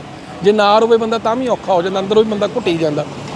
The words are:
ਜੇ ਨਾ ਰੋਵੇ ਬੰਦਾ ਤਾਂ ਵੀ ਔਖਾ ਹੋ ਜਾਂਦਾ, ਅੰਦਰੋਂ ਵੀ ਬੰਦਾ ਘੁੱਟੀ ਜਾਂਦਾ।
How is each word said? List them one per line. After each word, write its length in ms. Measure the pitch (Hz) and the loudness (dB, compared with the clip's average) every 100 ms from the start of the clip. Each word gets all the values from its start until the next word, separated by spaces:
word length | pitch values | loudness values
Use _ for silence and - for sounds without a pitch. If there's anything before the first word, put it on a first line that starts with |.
| - - - - | -14 -16 -16 -2
ਜੇ 80 | 190 | 2
ਨਾ 280 | 214 202 214 | 4 4 4
ਰੋਵੇ 180 | 233 226 | 4 4
ਬੰਦਾ 200 | 226 226 | 2 -2
ਤਾਂ 180 | 220 240 | -2 -2
ਵੀ 120 | 254 | -2
ਔਖਾ 260 | 196 - | -2 0
ਹੋ 80 | 185 | 0
ਜਾਂਦਾ, 180 | 185 190 | 0 -2
ਅੰਦਰੋਂ 240 | 190 214 | 0 2
ਵੀ 80 | 220 | 2
ਬੰਦਾ 160 | 202 202 | 0 -2
ਘੁੱਟੀ 300 | 247 202 165 | -2 -2 0
ਜਾਂਦਾ। 280 | 160 147 147 - - | 0 -2 -6 -10 -12